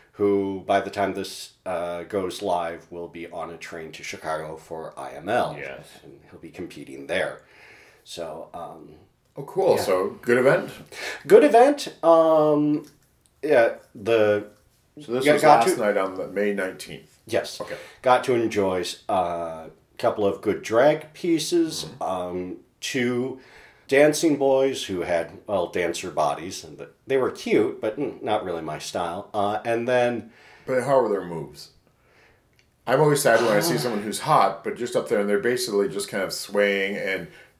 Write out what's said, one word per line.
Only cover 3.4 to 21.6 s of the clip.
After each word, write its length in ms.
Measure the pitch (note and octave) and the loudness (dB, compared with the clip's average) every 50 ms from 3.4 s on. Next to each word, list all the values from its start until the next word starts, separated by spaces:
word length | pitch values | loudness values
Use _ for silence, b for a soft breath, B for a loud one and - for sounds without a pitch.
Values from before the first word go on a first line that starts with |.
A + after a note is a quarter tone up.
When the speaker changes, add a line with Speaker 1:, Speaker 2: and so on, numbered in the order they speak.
| D#2+ D#2+ | -12 -12
Speaker 1:
a 60 | E2 | -12
train 360 | E2 - - F2 E2+ D#2+ D#2 D2+ | -14 -16 -14 -14 -14 -14 -14 -14
to 100 | - C#2+ | -14 -14
Chicago 540 | - - - - D#2+ D#2 D#2 D#2 D#2 D#2+ | -12 -12 -10 -8 -8 -8 -6 -8 -10 -12
for 360 | D#2+ - - E2 D#2+ D#2+ D#2 - - | -14 -14 -14 -12 -12 -12 -12 -14 -14
I 140 | C#2 C2 C2 | -14 -14 -14
M 160 | C#2+ D#2+ F#2+ | -12 -6 -2
L. 280 | A#2 A#2+ E2+ D2+ D2 D2 | -2 0 -2 -2 -4 -10
Speaker 2:
Yes. 280 | C#2 C2+ C2 - - - - - - | -12 -12 -14 -14 -16 -20 -20 -20 -20
Speaker 1:
And 180 | D2+ - - - - | -20 -20 -20 -20 -20
he'll 80 | - D#2+ | -20 -20
be 100 | E2+ D#2+ | -20 -18
competing 560 | D2+ - F2+ D#2 - D2+ C#2+ C2+ C2+ C2+ C#2 | -14 -14 -14 -14 -14 -16 -16 -16 -16 -14 -10
there. 340 | - F2 F#2+ D#2+ C2+ C2 - B B B B B B B B B B B B B | -6 -4 -4 -4 -4 -6 -10 B B B B B B B B B B B B B
So, 460 | - - - E2 D#2+ D#2 - - - - | -18 -12 -12 -12 -10 -12 -14 -14 -14 -14
um, 440 | F2 E2 D#2+ D#2+ D#2+ D2+ D2+ D2+ - _ _ _ _ _ _ - | -14 -14 -14 -14 -16 -20 -20 -20 -20 _ _ _ _ _ _ -16
Speaker 2:
Oh, 80 | - C#3+ | -16 -14
cool. 320 | - - F#3 F#3+ E3+ A2 | -8 -2 0 4 4 4
Speaker 1:
yeah. 60 | F#2 - | 4 2
Speaker 2:
So, 280 | - F#2+ F2+ G2 G#2 - - | 2 2 2 0 -2 -4 -4
good 160 | - A#2+ A#2+ | 0 2 4
event? 340 | B2+ B2 C#3 D#3+ - - - - - - - B B B B B B B | 4 6 6 4 4 2 -4 -12 -16 -20 -20 B B B B B B B
Speaker 1:
Good 180 | C#3+ F#3+ A3+ D4 | 8 8 8 8
event. 500 | D4 G#3+ A#3 B3 C#4+ D4 C#4+ - - - - - | 10 8 8 8 8 6 2 -4 -10 -8 0 4
Um, 800 | E3 E3 E3 D#3+ D#3+ D#3+ D#3 D3+ D3+ D3+ D3 D3+ D3 D3 D3 D3 - _ _ _ _ _ _ _ _ _ _ - | 6 8 8 8 6 6 6 6 4 4 4 4 2 2 0 -2 -8 _ _ _ _ _ _ _ _ _ _ 0
yeah, 340 | D#3 C#3+ B2 A#2 - - - - _ - | 2 4 6 6 4 2 -2 -14 _ -18
the 540 | B2+ G2+ G#2+ A#2 A2 G#2+ G#2 G#2 G#2 G#2 - - _ _ _ _ _ _ _ - - | -8 -2 2 2 4 4 4 2 0 -2 -6 -16 _ _ _ _ _ _ _ -20 -18
Speaker 2:
So 120 | G2+ - A#2 | -10 -6 -4
this 120 | B2+ C3+ | 0 4
Speaker 1:
yeah, 80 | D3 D3 | 4 4
Speaker 2:
was 80 | D3 D3 | 6 8
Speaker 1:
got 220 | D3+ C#3+ B2 A#2 | 8 8 8 6
Speaker 2:
last 80 | F#3+ E3+ | 4 2
Speaker 1:
to 40 | - | 2
Speaker 2:
night 160 | A2 G#2 G2+ | 2 2 2
on 200 | G2 F#2+ F#2+ F#2 | 2 0 -2 -4
the 100 | F#2 F2 | -8 -8
May 260 | - F#2+ G2 G#2 G#2 G2+ | -6 -2 -2 0 0 0
nineteenth. 640 | G2 F#2+ F#2 F#2 - - - E2+ - - _ _ _ _ | -2 -4 -6 -6 -10 -14 -14 -14 -16 -16 _ _ _ _
Speaker 1:
Yes. 320 | - - F#2+ - - - - | -4 -2 -2 -2 -4 -8 -12
Speaker 2:
Okay. 160 | - - - B B B B B - | -12 -10 -12 B B B B B 2
Speaker 1:
Got 220 | B2+ B2+ B2 - | 4 4 4 4
to 100 | - B2+ | 2 0
enjoy, 500 | A#2 A#2 G#2+ G2 G#2 G2 F#2+ F#2 F#2 F2 - - - _ - | 2 0 0 0 0 0 0 0 -2 -4 -6 -8 -10 _ -2
uh, 40 | G#2 | -2
a 560 | F#2 F2+ F2 F2 E2+ E2+ E2 D#2+ D#2+ D#2+ D#2 - _ _ _ _ - | 0 0 -2 -2 -6 -6 -8 -10 -12 -14 -16 -20 _ _ _ _ -2
couple 280 | - A#2 - G#2+ G#2 | -2 -2 0 0 0
of 160 | G2 - - - | 0 0 -2 -2
good 200 | G#2+ F#2 D#2+ - | -2 -2 -2 -2
drag 520 | - G#2+ A#2 C3+ D3+ D3+ - - - - | 0 2 4 4 4 4 2 -2 -12 -14
pieces. 720 | - - F3 E3 D#3 D#3 - F3 E3+ | -8 -2 0 0 0 0 0 0 0